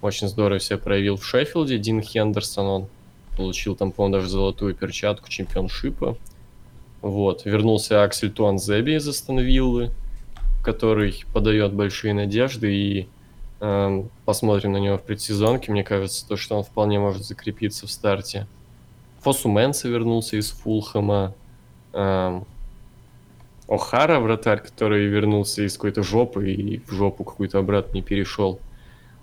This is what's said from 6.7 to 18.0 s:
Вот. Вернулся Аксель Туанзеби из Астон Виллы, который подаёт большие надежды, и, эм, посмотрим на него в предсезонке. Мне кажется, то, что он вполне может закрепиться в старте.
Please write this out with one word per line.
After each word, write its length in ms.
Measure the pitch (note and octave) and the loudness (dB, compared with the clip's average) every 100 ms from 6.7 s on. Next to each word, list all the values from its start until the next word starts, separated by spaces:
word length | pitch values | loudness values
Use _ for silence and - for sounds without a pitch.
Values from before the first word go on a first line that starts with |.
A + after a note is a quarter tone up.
| - - - | -20 -20 -10
Вот. 420 | G#2 G2 G2 F2+ G#2 | -4 0 0 0 0
Вернулся 560 | G#2 A2 G#2+ - G#2 | 2 4 2 4 4
Аксель 280 | G2+ - G#2 | 4 2 -4
Туанзеби 600 | - G#2+ G2 F#2+ G#2 B2+ D#3 | 2 2 2 2 0 2 0
из 120 | D3 | -2
Астон 300 | C#3 - C3 | -6 -2 2
Виллы, 500 | B2+ C3 B2+ A#2+ A#2+ - - - - - - - | 6 6 4 0 -2 -4 -6 -10 -10 -2 2 2
который 640 | - A2 A2+ G#2+ G#2 - - | 2 2 2 4 2 0 -4
подаёт 400 | A2+ A2 G#2+ G#2 | 0 4 4 2
большие 420 | G2+ G2+ - A2 | 2 -2 -2 -2
надежды, 580 | G#2 G2+ G#2+ C3+ B2 A2 | 0 0 0 0 0 -2
и, 340 | G2+ G2+ G2+ F#2+ - - - - - | 0 0 -2 -4 -12 -20 -16 -16 -6
эм, 500 | G#2 G2+ G2 G2 G#2 - | -2 0 2 0 -4 -6
посмотрим 480 | - G#2 A2 G2+ G2+ | -4 0 2 2 2
на 40 | G2 | 0
него 200 | G2 G2 | 0 -2
в 40 | |
предсезонке. 680 | - G#2 - G2+ G#2+ C3 - | -4 -8 -4 0 2 2 0
Мне 120 | G#2 | -2
кажется, 440 | G2 G2+ F#2+ - - | 0 -2 -2 -6 -6
то, 80 | G#2 | -6
что 200 | - G#2+ | -4 -4
он 80 | |
вполне 340 | G2 - G#2 G#2 | -2 0 2 2
может 260 | G2+ G2 | 0 -2
закрепиться 600 | G#2 G2+ - G2+ G#2+ - G#2 | -8 -10 -10 -6 -6 -6 -10
в 40 | |
старте. 560 | - | -4